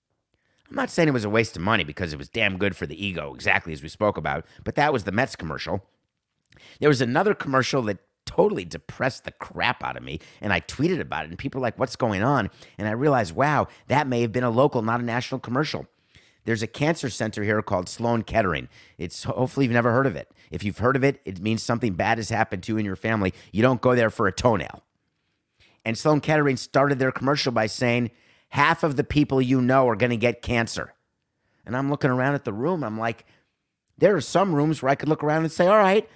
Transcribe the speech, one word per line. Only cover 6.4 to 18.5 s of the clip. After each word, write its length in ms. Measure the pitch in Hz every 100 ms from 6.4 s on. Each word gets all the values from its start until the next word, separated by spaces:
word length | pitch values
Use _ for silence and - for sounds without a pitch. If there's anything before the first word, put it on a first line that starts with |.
| _ _ - -
There 100 | 143
was 120 | 127
another 320 | 120 143 202
commercial 480 | - - 131 123 143
that 160 | 107 98 _ _ -
totally 400 | - 202 165 87
depressed 580 | 80 - - 131 -
the 80 | -
crap 520 | - - 85 110 -
out 120 | 65 62
of 60 |
me, 180 | 64 78 - -
and 100 | 104
I 80 | 90
tweeted 380 | - - 160 165
about 260 | 73 78 78
it, 40 |
and 80 | 87
people 240 | 135 131
were 60 | 123
like, 100 | -
"What's 180 | - -
going 280 | 120 95
on?" 260 | 117 143 95 - - -
And 100 | 107
I 40 |
realized, 440 | 113 147 131 95 80
"Wow, 320 | 139 143 95 - -
that 200 | 131 143
may 140 | 120
have 100 | 120
been 120 | 123
a 60 | 123
local, 320 | 113 143 123
not 180 | 110 120
a 40 |
national 380 | 120 117 - 127
commercial." 440 | 113 127 151 85 67 _ _ _ _ _ -
there's 180 | 113
a 40 | 110
cancer 420 | - 147 165 131
center 340 | - 110 107
here 180 | 104 107
called 260 | - 92 90
Sloan 360 | - 117 117
Kettering. 440 | 104 110 98